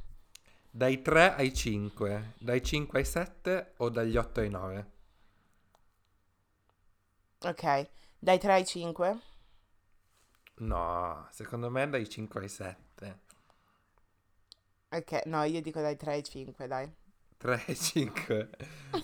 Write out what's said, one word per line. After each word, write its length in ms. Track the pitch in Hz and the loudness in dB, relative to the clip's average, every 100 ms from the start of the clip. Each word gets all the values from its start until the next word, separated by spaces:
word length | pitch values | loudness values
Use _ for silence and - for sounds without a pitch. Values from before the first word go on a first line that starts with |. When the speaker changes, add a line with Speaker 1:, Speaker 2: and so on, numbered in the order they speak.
| - - - - - - - | -12 -14 -18 -20 -20 -20 -18
Speaker 1:
Dai 320 | 117 127 135 | 2 2 4
tre 320 | 131 160 180 143 | 6 8 8 8
ai 180 | 135 | 2
cinque, 800 | 131 120 104 104 - 104 104 110 - | 2 0 0 -2 -2 -2 -2 -6 -8
dai 240 | 113 123 | 0 0
cinque 380 | - 151 147 131 | 2 0 0 0
ai 60 | 135 | 0
sette 680 | - 180 - - 185 - - | -2 -4 -6 -2 0 -2 -4
o 120 | 120 | -2
dagli 280 | 117 113 117 | 0 2 2
otto 220 | 113 - | 2 0
ai 80 | 107 | -2
nove. 420 | 95 95 95 101 - - _ - _ _ _ _ _ _ _ _ _ _ _ _ _ _ _ _ _ _ _ _ _ 175 | -2 -6 -6 -10 -16 -20 _ -20 _ _ _ _ _ _ _ _ _ _ _ _ _ _ _ _ _ _ _ _ _ -6
Speaker 2:
Ok, 440 | 170 165 139 147 - - - | -2 2 2 0 -10 -20 -2
dai 200 | 175 185 | 4 6
tre 140 | 196 | 6
ai 120 | 190 185 | 4 4
cinque? 540 | 180 170 165 180 220 - - - - _ _ _ _ _ _ _ _ - - | -2 -6 0 0 0 -8 -20 -20 -20 _ _ _ _ _ _ _ _ -20 -8
Speaker 1:
No, 680 | 110 90 85 87 87 78 78 | -2 0 0 0 0 -4 -10
secondo 380 | - 107 120 120 | -14 -8 -6 -2
me 180 | 127 143 | 0 0
dai 200 | 139 107 | 0 -4
cinque 320 | - 107 - | -6 -8 -6
ai 80 | 98 | -8
sette. 680 | - 95 92 - - 101 95 - - _ _ _ _ _ _ _ _ _ _ _ - _ _ _ | -8 -10 -10 -18 -16 -14 -14 -20 -20 _ _ _ _ _ _ _ _ _ _ _ -20 _ _ _
Speaker 2:
Ok, 320 | 165 160 156 - | -6 -2 -2 0
no, 180 | 160 | 0
io 180 | 151 165 | 2 0
dico 180 | 156 156 | -4 -2
dai 140 | 151 151 | -2 -2
tre 160 | 151 | -2
ai 100 | 147 | -4
cinque, 440 | 147 139 131 123 131 | -4 -10 -14 -12 -6
dai. 220 | 131 139 160 - _ _ _ | -6 -6 -12 -20 _ _ _
Speaker 1:
Tre 260 | 120 120 - | -2 -2 -2
ai 80 | - | -4
cinque? 760 | - - 127 - - 107 107 - | 0 0 0 -4 0 0 0 -8
Speaker 2:
<laughs> 40 | - - - 359 | -16 -16 -6 -4